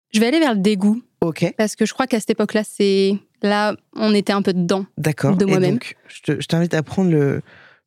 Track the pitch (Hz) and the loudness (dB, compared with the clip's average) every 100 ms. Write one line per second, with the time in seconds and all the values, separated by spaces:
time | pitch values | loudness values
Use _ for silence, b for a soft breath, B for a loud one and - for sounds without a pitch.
0 | _ 214 233 330 302 208 190 202 202 226 | _ 0 2 2 2 2 0 2 0 0
1 | - - 170 156 175 - 214 - 220 - | -6 -4 -4 -2 -4 -2 -4 -2 -4 -2
2 | 262 220 - 220 208 214 214 - 202 196 | -4 -2 -2 -2 0 -2 -4 0 2 2
3 | 196 202 _ - 202 208 208 - _ - | 2 -2 _ -6 -2 0 0 -4 _ -2
4 | 214 208 202 202 196 180 175 196 196 - | 2 2 2 0 0 0 0 -2 -4 -4
5 | 156 - 139 190 196 190 185 233 - - | -4 0 0 2 2 2 2 0 -6 -20
6 | - - - 143 - 165 170 160 - - | -20 -10 -6 -6 -2 -2 0 -2 -2 0
7 | 185 156 139 143 - b b b | 2 2 2 -2 -8 b b b